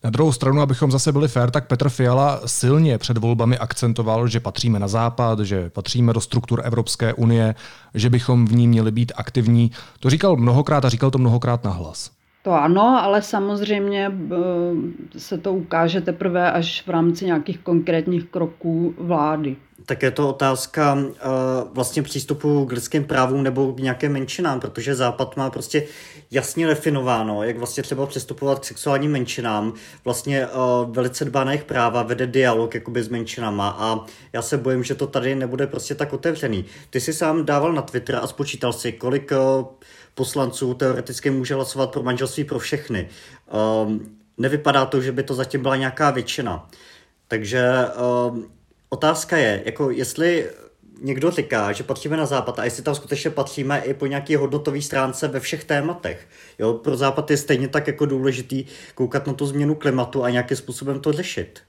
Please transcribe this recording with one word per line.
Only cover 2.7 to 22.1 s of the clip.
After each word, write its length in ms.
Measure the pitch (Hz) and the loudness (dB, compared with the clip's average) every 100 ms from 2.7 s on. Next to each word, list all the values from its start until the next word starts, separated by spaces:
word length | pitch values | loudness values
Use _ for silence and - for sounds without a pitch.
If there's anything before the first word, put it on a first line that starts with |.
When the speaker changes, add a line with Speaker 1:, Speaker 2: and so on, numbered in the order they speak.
| 147 160 113 | 6 6 2
Speaker 1:
před 200 | - 113 | 0 0
volbami 400 | 117 117 117 123 | 2 4 4 2
akcentoval, 720 | 113 - 117 117 110 110 120 | -2 0 0 2 2 2 2
že 120 | 113 | 0
patříme 400 | 110 - 120 104 | -2 -2 0 2
na 80 | 101 | 2
západ, 520 | 110 117 117 117 110 | 2 0 2 0 2
že 300 | 101 98 85 | 0 0 -2
patříme 440 | 101 - 120 120 | -6 -2 2 4
do 80 | 113 | 4
struktur 400 | - 123 - 117 117 | 0 -2 0 -2 0
Evropské 480 | 117 107 - 113 | -2 -2 0 0
unie, 420 | 113 117 117 110 110 - - - | 2 4 6 4 0 -10 -20 -8
že 160 | - 120 | 0 4
bychom 360 | 123 123 123 113 | 4 4 4 6
v 80 | |
ní 140 | 120 120 | 6 6
měli 240 | 117 110 | 6 4
být 200 | 110 117 - | 2 -2 -2
aktivní. 560 | - 131 113 120 117 - - - | -2 2 4 6 4 0 -20 -2
To 100 | 131 | 2
říkal 260 | 156 196 151 | 4 4 6
mnohokrát 500 | 120 123 147 147 131 | 6 6 4 4 4
a 40 | |
říkal 220 | 120 135 | 4 2
to 60 | 131 | 4
mnohokrát 460 | 123 120 123 120 | 4 4 2 0
nahlas. 480 | 107 87 80 - - _ _ _ | -2 -4 -8 -10 -14 _ _ _
Speaker 2:
To 80 | 196 | 2
ano, 480 | 165 156 180 226 254 | 4 4 6 6 6
ale 180 | 196 208 | 4 2
samozřejmě, 920 | 208 - 196 208 208 208 202 202 196 190 147 | 2 -2 0 -2 0 0 0 0 -2 -4 -4
eh, 880 | 175 180 175 175 165 170 165 - - | -2 0 0 0 0 -4 -8 -14 -16
se 180 | - 175 | -8 -4
to 160 | 196 | -2
ukáže 480 | 190 170 165 165 170 | -2 0 2 2 2
teprve 500 | 170 165 190 175 175 | -2 -2 0 2 2
až 320 | 170 165 - - | 2 -2 -4 -2
v 20 | |
rámci 360 | 170 170 170 185 | 2 2 2 0
nějakých 340 | 165 151 180 | 0 -2 -8
konkrétních 640 | - 170 156 165 160 175 170 | 0 2 2 0 0 -2 -2
kroků 640 | 180 165 - 170 165 170 170 | -4 -4 -4 -2 0 0 -2
vlády. 580 | 170 165 151 156 147 135 _ _ - | -2 0 2 0 -4 -6 _ _ -8
Speaker 3:
Tak 180 | 131 | 0
je 80 | 135 | 0
to 180 | 131 147 | 2 0
otázka, 680 | 135 135 131 - - 147 139 | 2 0 0 -4 0 2 2
eh, 240 | 135 - 131 131 131 131 107 | -2 -6 -2 0 0 -2 -4
vlastně 300 | 131 123 156 | -4 -2 -2
přístupu 640 | 135 | -2